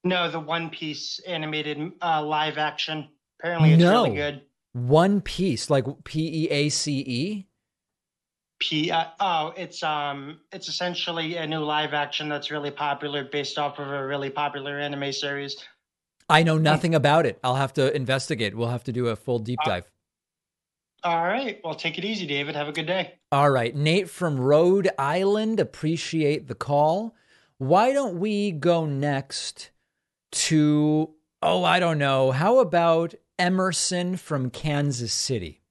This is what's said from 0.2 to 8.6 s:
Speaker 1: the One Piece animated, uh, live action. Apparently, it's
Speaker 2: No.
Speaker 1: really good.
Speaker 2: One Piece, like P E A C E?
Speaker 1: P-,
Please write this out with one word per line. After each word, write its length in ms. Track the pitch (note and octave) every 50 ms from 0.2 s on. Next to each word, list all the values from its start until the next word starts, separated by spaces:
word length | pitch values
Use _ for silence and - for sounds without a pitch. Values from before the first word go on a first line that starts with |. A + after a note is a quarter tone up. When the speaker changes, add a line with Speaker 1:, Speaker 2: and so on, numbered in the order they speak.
| F3 E3
Speaker 1:
the 80 | D#3+ E3
One 300 | D3+ D3 E3 E3+ E3 D#3
Piece 500 | - - D#3+ D3+ D3 - - - - -
animated, 720 | - F#3 F3 D#3+ D#3 D#3 D3+ D3+ D3 D3+ D3 D3 D#3 F3+ - _
uh, 200 | F3+ E3+ D#3 D#3
live 360 | D3+ D3+ D3+ D3+ D#3 D#3 D3 D3+
action. 500 | D3+ D3+ D3+ - - - D#3 D#3 C#3 - _ _ _ _ _ _
Apparently, 320 | - E3+ F3 E3 D#3 D#3
it's 100 | D#3+ E3
Speaker 2:
No. 220 | F3 F3 G#3 B3 A3+
Speaker 1:
really 120 | B2+ G#2
good. 260 | D3 D3 D3 C#3+ C3+ - _ _ _ _ _ _
Speaker 2:
One 480 | B2 B2 B2 C#3+ D#3 F3 G3 G3+ G3+
Piece, 480 | - - - - F#3 F#3+ B2+ - - -
like 160 | D3+ C3+ B2+ C3+ C#3+ - -
P 400 | - - D#3 D#3+ E3 D#3+ D#3 D#3+
E 60 | E3+
A 180 | D3 C#3+ D3 D3+
C 300 | D3 - - D#3 C#3+ C3+
E? 480 | C#3 C3 B2 A#2+ D3+ G3 G#3+ G3+ F#3+ _ _ _ _ _ _ _ _ _ _ _ _ _ _ _ _ _ _ _ _ _ _
Speaker 1:
P-, 320 | _